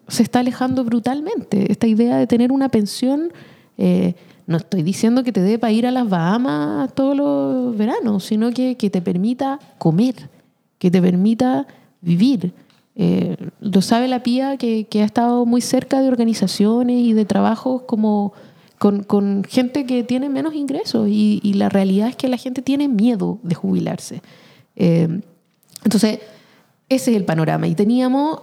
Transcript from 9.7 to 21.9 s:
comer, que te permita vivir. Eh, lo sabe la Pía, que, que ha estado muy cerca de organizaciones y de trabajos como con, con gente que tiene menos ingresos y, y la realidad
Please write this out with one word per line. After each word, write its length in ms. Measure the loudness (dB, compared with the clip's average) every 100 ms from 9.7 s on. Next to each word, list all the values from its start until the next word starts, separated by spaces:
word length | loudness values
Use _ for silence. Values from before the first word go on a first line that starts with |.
| _
comer, 380 | 0 2 0 -2 -12 _ _ _ _ _
que 100 | 0
te 100 | 4
permita 640 | 4 4 2 2 2 0 -4 -12 _ _
vivir. 520 | -2 2 4 2 -2 -10 _ _ _ -2
Eh, 420 | 0 2 -2 -6 -12 -10
lo 220 | 0 0
sabe 260 | 2 0 0
la 160 | -2
Pía, 340 | -2 -2 -2 -4
que, 300 | -2 -2 -2
que 120 | 0
ha 20 | 0
estado 400 | 0 0 2 2
muy 160 | 0
cerca 400 | 2 -2 0 0
de 60 | 2
organizaciones 880 | 2 0 0 -2 2 2 2 2 2 2
y 80 |
de 120 | 2 2
trabajos 580 | 2 2 0 -2 -4
como 500 | -2 0 2 2 -2 -6 -20 -20 _ _
con, 240 | 2 2
con 400 | 0 0 2 0
gente 420 | 0 0 0 -2 -2
que 180 | -2
tiene 260 | 0 -2 -2
menos 260 | -2 -4 -4
ingresos 520 | -4 -4 -6 -2 0
y, 300 | 2 2 2
y 100 | 0
la 160 | 0 2
realidad 380 | 2 2